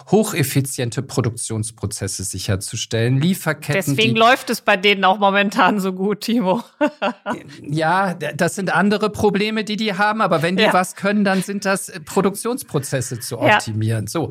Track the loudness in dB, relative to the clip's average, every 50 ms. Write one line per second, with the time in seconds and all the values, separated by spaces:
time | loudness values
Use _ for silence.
0 | -2 2 4 4 4 4 0 -2 -2 0 0 0 0 0 -2 -4 -4 -4 -4 -6
1 | -6 -4 -2 -2 0 0 -2 -4 -6 -6 -6 -6 -6 -6 -8 -8 -8 -8 -6 -6
2 | -6 -6 -6 -6 -8 -8 -8 -6 -4 -2 -2 -2 -4 -6 -8 -8 -6 -4 -2 0
3 | 0 2 2 2 2 0 0 -2 -2 -4 -4 -4 -4 -2 -2 -2 0 0 0 2
4 | 2 2 4 4 6 6 4 4 0 -2 -6 -2 0 2 2 4 4 2 2 4
5 | 4 2 4 4 4 2 4 4 2 2 2 2 4 4 4 2 0 -2 -2 -2
6 | -2 -2 -2 -2 -2 -2 0 2 2 2 0 0 -2 -6 _ -2 -2 -2 0 -2
7 | -4 -4 -4 -4 -6 -8 -8 -8 -8 -14 -18 -14 -8 -4 -2 0 2 2 2 2
8 | 2 0 -2 -4 -6 -6 -2 0 0 0 0 -2 -4 0 2 2 4 4 2 2
9 | 0 -2 0 2 2 2 2 2 0 -2 -2 -4 -4 -4 -4 -4 -4 -2 -2 0
10 | 0 0 2 2 0 2 2 2 0 0 2 2 4 4 4 2 2 0 -4 -4
11 | -2 0 2 2 2 2 2 0 -2 -4 -4 -4 -2 -2 -2 -2 -4 -8 -14 -14
12 | -12 -4 0 0 2 2 0 -2 -4 -4 -4 -6 -6 -4 -4 -4 -4 -2 -4 -4
13 | -4 -4 -8 -8 -8 -8 -4 0 2 4 4 4 4 0 -2 -2 0 0 0 -2
14 | -2 -2 -2 -2 -2 -4